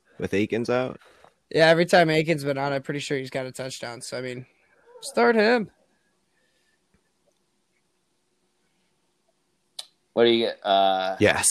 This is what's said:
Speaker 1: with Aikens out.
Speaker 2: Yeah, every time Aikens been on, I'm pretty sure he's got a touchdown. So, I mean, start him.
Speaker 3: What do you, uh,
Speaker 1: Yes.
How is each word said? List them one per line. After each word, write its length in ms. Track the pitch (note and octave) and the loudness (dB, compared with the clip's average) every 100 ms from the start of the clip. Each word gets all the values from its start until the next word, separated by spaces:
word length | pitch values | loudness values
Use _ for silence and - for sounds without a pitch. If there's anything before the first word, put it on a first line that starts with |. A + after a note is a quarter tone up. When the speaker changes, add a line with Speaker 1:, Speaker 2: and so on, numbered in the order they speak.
| _ - | _ -10
Speaker 1:
with 160 | F#2+ | -4
Aikens 340 | G2 G#2 A2 A#2+ | -2 -2 -2 -2
out. 320 | B2 B2+ - _ _ - _ - | -2 -2 -8 _ _ -20 _ -4
Speaker 2:
Yeah, 180 | - D#3+ | 2 4
every 180 | E3 F3 | 4 4
time 240 | F#3 D#3+ | 4 4
Aikens 340 | D#3 D#3 D#3 | 2 0 -2
been 140 | C#3 C3+ | -4 -4
on, 140 | C#3 | -4
I'm 80 | C#3 | -4
pretty 180 | C3+ C#3+ | -6 -10
sure 160 | - C#3 | -6 -8
he's 140 | C3 | -6
got 160 | C3+ B2+ | -8 -8
a 60 | |
touchdown. 500 | B2+ C3 - A#2+ A#2+ | -10 -10 -10 -12 -12
So, 160 | - B2 | -12 -10
I 20 | |
mean, 240 | B2+ B2 B2+ _ _ _ _ - | -10 -12 -16 _ _ _ _ -18
start 340 | - - A#3+ | -6 0 2
him. 360 | A3+ G#3 A#3+ F#3+ _ _ _ _ _ _ _ _ _ _ _ _ _ _ _ _ _ _ _ _ _ _ _ _ _ _ _ _ _ _ _ _ _ _ _ _ _ _ _ _ - - _ _ | 4 2 2 -2 _ _ _ _ _ _ _ _ _ _ _ _ _ _ _ _ _ _ _ _ _ _ _ _ _ _ _ _ _ _ _ _ _ _ _ _ _ _ _ _ -16 -16 _ _
Speaker 3:
What 120 | - | 2
do 60 | A#2 | 4
you, 180 | A#2 A2 | 4 0
uh, 680 | - G2+ G2 G2 F#2+ F#2 F#2+ | -4 0 2 2 0 -2 2
Speaker 1:
Yes. 260 | G#2 E2 - | 2 4 0